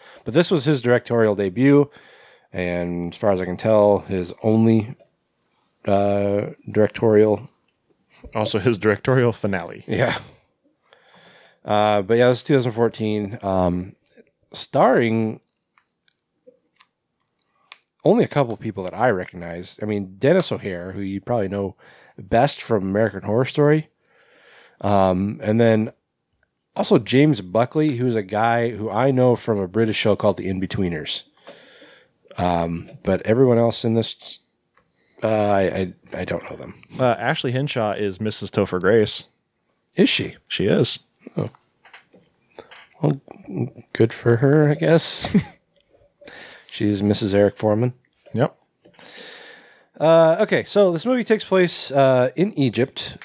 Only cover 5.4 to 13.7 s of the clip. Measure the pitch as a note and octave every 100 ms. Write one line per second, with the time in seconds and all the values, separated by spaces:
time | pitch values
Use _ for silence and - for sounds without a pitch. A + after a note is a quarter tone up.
5.4 | _ _ _ _ - G2 G2+ G2+ G2+ G2+
6.4 | G#2+ - - G#2+ G#2 - A#2 G#2+ G#2+ G#2
7.4 | B2 _ _ _ _ _ _ _ - A2+
8.4 | G#2+ G#2+ B2 G2+ G#2+ G2+ - C3 A#2+ G#2
9.4 | G#2 F#2+ E2+ - - - B2 - - _
10.4 | _ _ _ _ _ _ _ _ _ _
11.4 | _ _ - G#2 G#2+ G#2 F#2+ A#2 B2 A#2+
12.4 | - C#3 B2 A2 A2+ - A2 G#2+ G2+ -
13.4 | G2 F#2+ F2+